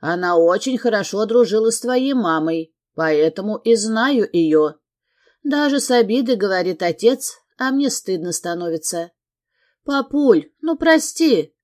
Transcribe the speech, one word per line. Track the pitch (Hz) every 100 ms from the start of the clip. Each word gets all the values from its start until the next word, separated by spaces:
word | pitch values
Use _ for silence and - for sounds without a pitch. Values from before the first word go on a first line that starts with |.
"Она | 143 175 180 175
очень | 170 180 262 254
хорошо | 247 214 196 202 214
дружила | 233 220 214 220
с | 220
твоей | 233 254 262
мамой, | 262 196 160 160 165 160 _ _ -
поэтому | 160 151 156 156 196 214
и | - 226
знаю | 208 220 254 277 208
ее". | 175 160 156 151 147 _ _ _ _ _ _
Даже | 294 285 294 277
с | -
обидой | 247 208 240 247 240
говорит | 202 190 180 170
отец, | 175 170 220 262 - - _ _
а | 254
мне | 269 277
стыдно | - - 185 175
становится. | 170 180 170 175 165 160 175 170 _ _ _ _ _ _ _
"Папуль, | - 277 277 285 285 180 - _
ну | 311 320
прости". | 320 320 - - 320 214 151 _